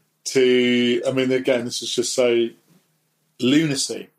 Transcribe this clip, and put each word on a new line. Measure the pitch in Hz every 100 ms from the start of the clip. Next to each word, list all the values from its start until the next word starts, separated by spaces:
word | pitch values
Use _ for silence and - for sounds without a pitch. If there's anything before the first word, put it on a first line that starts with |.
| _ _ -
to, | 135 127 123 123 123 120 120 135
I |
mean, | 131 127
again, | 131 131 123 120
this | -
is | 117
just | - 120 -
so | 123 117 117 - _ _ _ _ _ _ _ -
lunacy. | 123 143 160 135 - 110 -